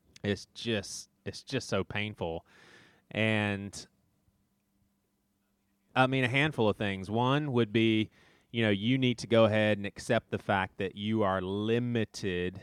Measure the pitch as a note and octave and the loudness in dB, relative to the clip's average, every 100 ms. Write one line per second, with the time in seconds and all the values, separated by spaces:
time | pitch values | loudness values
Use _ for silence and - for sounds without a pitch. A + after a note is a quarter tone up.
0 | _ - G#2 G2 - - A#2 G#2+ F#2+ - | _ -8 -4 -4 -6 -8 -4 -2 -4 -12
1 | - _ - - - C3 - G2+ F2+ G#2 | -16 _ -14 -12 -8 -8 -4 -4 -2 -6
2 | G#2+ G2+ F2 E2 - - - - - _ | -6 -6 -6 -8 -12 -20 -20 -20 -20 _
3 | - - A2 G#2+ G#2 G2 G2+ - - _ | -8 0 0 2 0 -2 -6 -12 -18 _
4 | _ _ _ _ _ _ _ _ _ _ | _ _ _ _ _ _ _ _ _ _
5 | _ _ _ _ _ _ _ _ _ B2+ | _ _ _ _ _ _ _ _ _ 2
6 | C3 C3+ B2+ C3+ D3 C3+ A2 F#2+ G#2 F#2+ | 2 2 2 2 2 2 2 2 -2 -4
7 | F#2+ A2 B2 C#3+ D3+ A#2+ A2 A2+ A2+ A2 | -2 0 2 2 0 0 2 2 4 2
8 | A2 _ _ _ _ A#2 A2 G2+ A2 C3 | 0 _ _ _ _ 0 2 2 2 2
9 | B2+ A#2 G2+ A2+ A2 A2 G#2+ G2+ G2+ - | 2 0 2 4 6 4 2 0 -4 -8
10 | - A2+ - G2+ - G2 F#2+ - G2 G2+ | -2 -2 -2 -6 0 0 0 -4 -8 -4
11 | G#2 A2 G2 F#2+ F#2 G2+ G#2+ A#2 A#2+ A#2+ | -2 0 2 0 -2 -4 0 0 0 -2
12 | G#2+ - G2+ F2 F2+ F#2+ | -2 -4 -4 -2 -4 -8